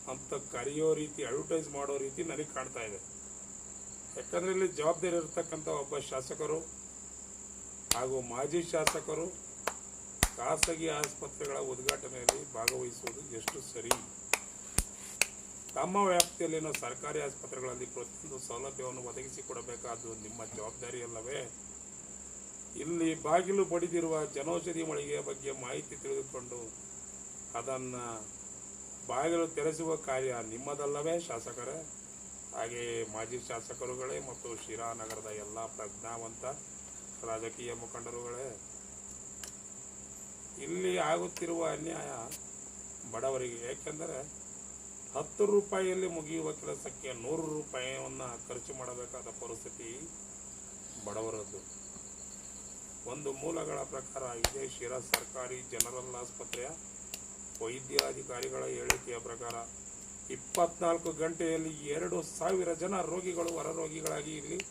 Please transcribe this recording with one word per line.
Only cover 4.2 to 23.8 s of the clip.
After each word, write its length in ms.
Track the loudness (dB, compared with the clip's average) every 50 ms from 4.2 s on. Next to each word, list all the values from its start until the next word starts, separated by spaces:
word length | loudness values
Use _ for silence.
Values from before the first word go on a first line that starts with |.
| -2 0 2 4 4 4
ಇಲ್ಲಿ 160 | 6 6 6 4
ಜವಾಬ್ದಾರಿ 480 | 4 6 6 6 6 6 4 4 4
ಇರತಕ್ಕಂಥ 520 | 4 2 2 0 0 0 0 -2 -4 0 0
ಒಬ್ಬ 300 | 0 0 0 0 -2 -2
ಶಾಸಕರು 600 | 0 0 0 0 0 -2 -2 -2 0 2 2 0 0 -4 -8 -10 -10 -10 -10 -10 -10 -10 -10 -10 -10 -10 -10 -10 -10 -10 -10 -10 -10 -10 -10 -10 0 2 4
ಹಾಗೂ 260 | 4 4 4 2 0
ಮಾಜಿ 420 | 0 0 0 0 0 2 2 2
ಶಾಸಕರು 640 | 2 4 2 4 6 6 4 4 2 0 0 0 0 -2 -4 -6 -10 -10 -12 -6 -4 -4 -4 -4 -8 -10 -12 -12 -12 -12 4 4 4 6 6
ಖಾಸಗಿ 520 | 2 2 4 6 6 6 6 6 4 2 2
ಆಸ್ಪತ್ರೆಗಳ 720 | 4 4 2 2 0 -4 -8 -8 -6 -4 -2 0 0 0
ಉದ್ಘಾಟನೆಯಲ್ಲಿ 920 | 0 0 -2 2 2 2 2 2 -2 -6 -6 2 4 4 4 4 0 -4 -4
ಭಾಗವಹಿಸುವುದು 840 | 0 2 2 2 2 0 -2 -4 -6 -6 -6 -6 -6 -8 -6 -6
ಎಷ್ಟು 240 | -4 -4 -4 -4 -4 -6 -6
ಸರಿ? 160 | -6 -4 4 6 6 6 4 0 -10 -10 0 0 0 0 0 -4 -12 -12 -12 2 4 4 4 4 -2 -10 -10 -10 0 2 2 2 2 -4 -10 -10 -10 -10 -10 -2 2
ತಮ್ಮ 220 | 4 4 8 8
ವ್ಯಾಪ್ತಿಯಲ್ಲಿನ 720 | 10 10 12 12 10 10 8 4 2 2 4 4 2 2 2 0 0
ಸರ್ಕಾರಿ 400 | 0 -2 -2 -2 -2 0 0 2
ಆಸ್ಪತ್ರೆಗಳಲ್ಲಿ 680 | 0 0 -2 -4 -6 -6 -4 -2 -2 -2 -2 -2 -4
ಪ್ರತಿಯೊಂದು 600 | -4 -4 -6 -6 -6 -8 -10 -8 -8 -6 -6 -4
ಸೌಲಭ್ಯವನ್ನು 560 | -4 -4 -2 -2 -4 -4 -4 -4 -4 -4 -4
ಒದಗಿಸಿಕೊಡಬೇಕಾದ್ದು 1120 | -6 -6 -6 -6 -6 -6 -8 -6 -6 -4 -4 -4 -4 -6 -6 -4 -4 -4 -4 -4 -4 -6 -6
ನಿಮ್ಮ 300 | -6 -8 -8 -6 -6 -8
ಜವಾಬ್ದಾರಿ 580 | -6 -4 -4 -4 -4 -4 -6 -6 -4 -4 -4
ಅಲ್ಲವೇ? 480 | -4 -4 -4 -4 -4 -2 -2 -2 -2 -4 -8 -10 -10 -10 -10 -10 -10 -10 -12 -12 -12 -12 -12 -12 -10 -10 -10 -10 -10 -10 -10 -10 -10 -8 -6
ಇಲ್ಲಿ 460 | -4 -2 0 2 4 4 4 4 2
ಬಾಗಿಲು 420 | 6 8 8 8 8 8 6 6 6
ಬಡಿದಿರುವ 600 | 6 4 4